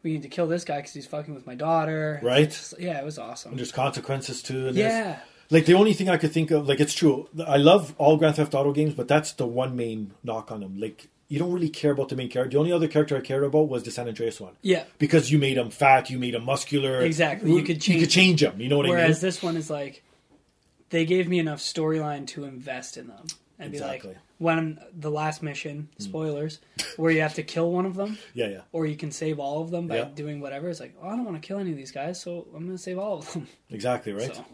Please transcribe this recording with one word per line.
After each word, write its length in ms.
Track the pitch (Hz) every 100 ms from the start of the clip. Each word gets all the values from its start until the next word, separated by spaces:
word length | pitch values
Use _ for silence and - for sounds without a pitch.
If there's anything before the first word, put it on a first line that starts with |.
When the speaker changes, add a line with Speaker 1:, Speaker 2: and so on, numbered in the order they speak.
Speaker 1:
we 80 | 165
need 100 | 156
to 60 | 139
kill 180 | - 165
this 160 | 170
guy 160 | 175 147
'cause 120 | 135
he's 160 | 143 135
fucking 260 | 147 151
with 100 | 143 127
my 80 | 123
daughter." 640 | 151 165 156 156 151 147
Speaker 2:
Right? 220 | 120 131
Speaker 1:
It's 260 | 151 - -
just, 100 | -
yeah, 200 | 180 147
it 40 |
was 140 | 143 151
awesome. 320 | 113 123 -
Speaker 2:
And 80 | 135
there's 140 | 120
consequences 680 | - 135 - - 135 - -
too. 280 | - 131 131
And 80 | 127
Speaker 1:
Yeah. 260 | 214 226
Speaker 2:
there's, 160 | 208 156 - _ _
like, 140 | 160 160
the 80 |
only 180 | 180 214
thing 140 | 196 190
I 80 | 170
could 120 | 156
think 200 | 160 156
of, 160 | 156 143
like, 100 | 139
it's 160 | 147
true. 340 | - 165 131 - 156
I 120 | 160 139
love 360 | 143 196 160 -
all 180 | 143 156
Grand 200 | 160 147
Theft 180 | 147
Auto 160 | 139 143
games, 240 | 143 151
but 140 | 139 120
that's 240 | 151 151
the 140 | - 120
one 260 | 120 131
main 380 | 123 117 110 101 -
knock 300 | 123 110 107
on 80 | 107
them. 180 | 95 98
Like, 300 | 101 - - _ _
you 100 | 147
don't 140 | 180
really 180 | 180 160
care 220 | - 151
about 160 | 139 131
the 60 | 127
main 120 | 123
character. 240 | 131 107
The 40 | 139
only 120 | 160
other 140 | 170 160
character 280 | 151 151 135
I 40 |
cared 240 | 135 135
about 240 | 143 151 156
was 140 | 123
the 80 | 110
San 180 | 110 120
Andreas 320 | 107 113 -
one. 140 | 98 -
Speaker 1:
Yeah. 220 | 196 180 - _
Speaker 2:
Because 340 | 147 165 127
you 60 | 151
made 180 | 135 131
him 140 | 117
fat, 400 | - 139 131 123
you 80 | 127
made 160 | 123
him 100 | 120
muscular. 560 | 120 135 - 143 135 170
Speaker 1:
Exactly. 500 | 165 156 160 143 165
You 60 | 165
Speaker 2:
You 40 |
Speaker 1:
could 140 | 151 160
Speaker 2:
could 60 |
Speaker 1:
change 260 | - 165 165
Speaker 2:
change 320 | 185 185 160
him, 180 | 131 95
you 80 | 123
know 80 | 143
what 100 | 139
I 40 |
mean? 60 | 175
Speaker 1:
Whereas 220 | 165 160
this 220 | 185 175
one 140 | 180 165
is 140 | 156
like, 320 | 147 139 - _ _ _ _ _ _ _ _ _
they 140 | 170
gave 240 | 165 185 170
me 100 | 180
enough 220 | 160 147
storyline 680 | - - 156 160 151 143 139
to 160 | -
invest 520 | 143 127 131 127 123 -
in 120 | 117
them. 180 | 101 160 - _ _
And 140 | 143
be 80 | 143
like, 200 | 135 131
Speaker 2:
Exactly. 160 | 95 92 _ _
Speaker 1:
when 420 | 165 160 160 156 - 170
the 140 | 151
last 280 | 147 156 151
mission, 480 | 156 143 156 147 151 -
Speaker 2:
Mm. 60 |
Speaker 1:
spoilers, 560 | 202 170 156 147 156 156 _ - - -
where 160 | 160
you 80 | 160
have 140 | 156
to 100 | 151
kill 260 | 151 165 170
one 160 | 180 190
of 80 |
them, 240 | 185 202 214 -
Speaker 2:
<laughs> 80 |
Yeah, 140 | 123 110
yeah. 120 | 95 -
Speaker 1:
or 120 | 165
you 120 | 156 147
can 160 | 151
save 260 | - 156 147
all 240 | 139 147
of 80 | 165
them 160 | 170 170
by 120 | 131
Speaker 2:
Yeah. 100 | 123
Speaker 1:
doing 280 | 143 147 147
whatever, 280 | 143 139 170
it's 120 | 165
like, 120 | 127 -
"Oh, 60 | 170
I 40 |
don't 100 | 233
wanna 140 | 233 160
kill 200 | - 196
any 100 | 190
of 60 | 147
these 160 | 131
guys, 280 | 139 147 180
so 280 | - 175 -
I'm 140 | 156 175
gonna 100 | 185
save 220 | 185 185
all 200 | 208 175
of 140 | 147
them." 140 | 170 - -
<laughs> 120 | _
Speaker 2:
Exactly, 420 | 107 113 120 -
right? 220 | 101 127
Speaker 1:
So. 100 | - -